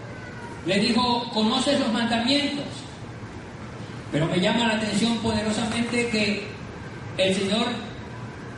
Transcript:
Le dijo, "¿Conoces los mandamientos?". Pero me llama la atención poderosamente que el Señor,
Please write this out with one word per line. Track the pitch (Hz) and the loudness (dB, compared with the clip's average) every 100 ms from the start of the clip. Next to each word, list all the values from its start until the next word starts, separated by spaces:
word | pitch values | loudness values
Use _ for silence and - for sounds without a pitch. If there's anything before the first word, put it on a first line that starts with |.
| - - - - - - 170 | -10 -12 -12 -12 -10 -6 2
Le | 202 | 4
dijo, | 240 233 247 240 - | 4 4 4 2 2
"¿Conoces | 220 220 254 285 269 | 2 4 4 4 4
los | 240 | 4
mandamientos?". | 233 226 233 247 285 285 285 - - - - - - - - - - - - - - - | 2 2 2 4 4 2 -2 -4 -8 -12 -12 -12 -12 -12 -12 -12 -12 -12 -10 -10 -10 -4
Pero | 147 165 | 0 2
me | 185 | 2
llama | 202 233 226 | 2 4 2
la | 214 | 2
atención | 208 202 226 220 | 0 2 2 2
poderosamente | 220 214 214 233 226 233 233 240 233 | 0 0 0 0 0 0 0 2 2
que | 214 208 202 - - - - - - - - | 2 2 0 -4 -10 -12 -12 -12 -10 -6 2
el | 190 | 2
Señor, | 196 196 220 240 - - - - - - - - | 4 2 2 0 -2 -8 -12 -12 -12 -12 -12 -12